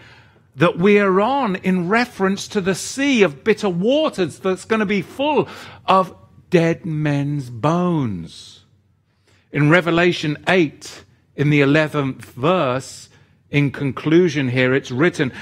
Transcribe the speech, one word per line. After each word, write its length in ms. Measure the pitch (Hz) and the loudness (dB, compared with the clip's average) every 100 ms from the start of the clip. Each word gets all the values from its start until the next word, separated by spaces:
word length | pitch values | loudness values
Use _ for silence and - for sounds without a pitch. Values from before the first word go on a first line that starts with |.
| - - _ _ _ 131 | -16 -20 _ _ _ 0
that 200 | 170 160 | 0 4
we 220 | 196 202 | 4 4
are 220 | 202 185 | 4 2
on 340 | 214 277 240 185 | 2 0 -2 -2
in 320 | 190 185 170 | 0 0 0
reference 640 | 226 240 - 190 196 - | 0 0 -2 -2 -2 -6
to 100 | 208 | -4
the 160 | 185 185 | -2 -4
sea 480 | - - 277 247 | -6 -4 0 4
of 220 | 180 143 - | 2 2 -2
bitter 240 | 208 208 | 0 -2
waters 680 | 170 208 285 311 - 170 - | 0 0 2 0 -2 -4 -4
that's 260 | 190 185 - | -4 -4 -2
gonna 200 | 220 208 | -2 0
be 160 | 208 | -2
full 460 | - - 294 269 156 - - - - | -4 -4 0 0 -2 -6 -18 -8 2
of 280 | 190 185 - - - _ | 2 2 -6 -20 -20 _
dead 360 | 170 165 165 175 | 2 2 0 -4
men's 640 | 151 151 143 143 147 123 | -2 0 0 -2 -4 -8
bones. 1160 | 120 143 170 180 165 123 92 80 - - - _ _ _ _ _ _ _ _ _ | -4 -2 0 0 -2 -2 -6 -10 -16 -20 -20 _ _ _ _ _ _ _ _ _
In 160 | - 147 | 0 4
Revelation 720 | 175 170 165 180 - 156 147 - | 4 2 2 2 0 -4 -4 0
eight, 560 | 185 156 - - - - _ _ - | 2 0 -4 -18 -20 -20 _ _ -2
in 140 | 143 | 2
the 100 | 147 | 4
eleventh 640 | 139 151 156 147 135 131 - | 4 4 2 -2 -4 -6 -14
verse, 720 | - 143 185 139 127 - - - _ _ _ _ | -4 0 0 0 -4 -8 -16 -20 _ _ _ _
in 200 | 147 143 | -2 0
conclusion 800 | - 143 117 151 165 180 143 131 | -2 -6 -4 2 4 4 0 -2
here, 260 | 127 127 131 | 0 2 0
it's 160 | - | -2
written, 400 | 123 170 165 135 - | -2 0 0 -4 -6